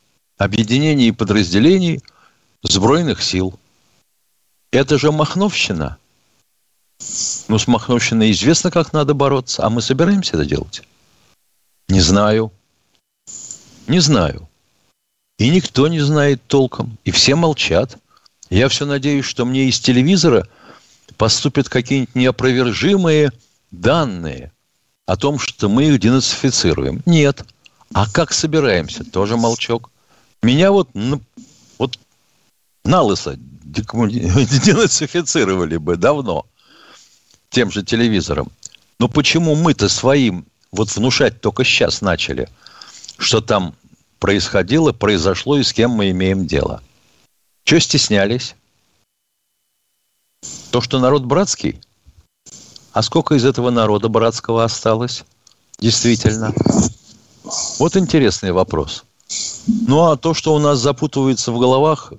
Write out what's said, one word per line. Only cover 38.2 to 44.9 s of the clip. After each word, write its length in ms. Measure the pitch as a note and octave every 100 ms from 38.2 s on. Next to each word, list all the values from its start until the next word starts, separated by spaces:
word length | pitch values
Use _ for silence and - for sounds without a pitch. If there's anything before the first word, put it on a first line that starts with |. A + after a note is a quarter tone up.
| D#2+ C#2+ - _ - _ _ -
Но 80 | A#2
почему 480 | D3+ B2+ E3 E3 D3+
мы-то 340 | E3+ - G2+
своим 560 | - B2+ C#3+ A#2 F2+ - _ _
вот 240 | G#2+ A2 G2+
внушать 460 | B2 - B2 -
только 220 | G#2+ -
щас 380 | C3 - E2+ -
начали, 460 | G2 E2 - B1+ - _ - - - - - -
что 240 | - A2+
там 320 | G#2 G#2 E2+ - _ _ _ -
происходило, 760 | F#2+ G2+ - G2 F2+ D3+ D3+